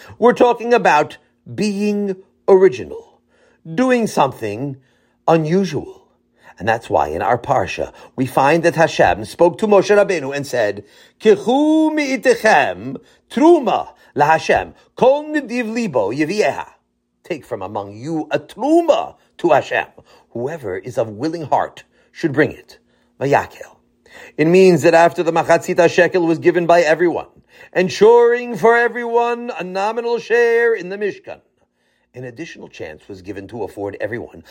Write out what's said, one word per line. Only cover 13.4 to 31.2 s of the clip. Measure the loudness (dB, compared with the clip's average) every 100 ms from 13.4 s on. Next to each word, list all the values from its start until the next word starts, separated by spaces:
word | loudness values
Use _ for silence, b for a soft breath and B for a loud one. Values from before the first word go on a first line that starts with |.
| 4 4 2 -4 -4 -14 b 0
laHashem, | 2 2 2 -2 -2 -14 b 0
kol | 2 2
nediv | -2 -6 -4 -6 -6
libo | -4 -4 -2 -2
yivieha." | -2 -4 -2 -2 -4 -10 _ _ _ _ _
Take | -12 -12 -10
from | -12
among | -10 -10 -12
you | -12 -8 -8 -6
a | -8
truma | -8 -6 0 2 2 0 -2 -12 _ -4
to | 0
Hashem. | 0 0 -6 -6 _ _ b b
Whoever | -10 -10 -8 -10 -10
is | -8 -6
of | -6
willing | -6 -8 -8
heart | -4 -4 -4 -10 -20 _ _
should | -8 -4
bring | -2 -2
it. | -4 -20 -20 _ _ _ -8
Vayakel. | 0 0 0 -12 -20 _ _ _ _ B B B
It | 4
means | 6 6 6
that | 4
after | 4 4 2
the | -2
Machatzit | -2 2 0 0 2
HaShekel | 2 4 2 2 0
was | 0
given | 0 2 2
by | 2
everyone, | 4 2 0 -2 -8 _ _ B B
ensuring | -4 -2 4 6 6 4 0 -4 0
for | 2 4
everyone | 0 -4 -4 -2 -2 -4 -10 -10
a |
nominal | -8 -6 -4 -4 -4 -6
share | -2 0 2 2 0 -2
in | -6
the | -8
Mishkan, | -8 -8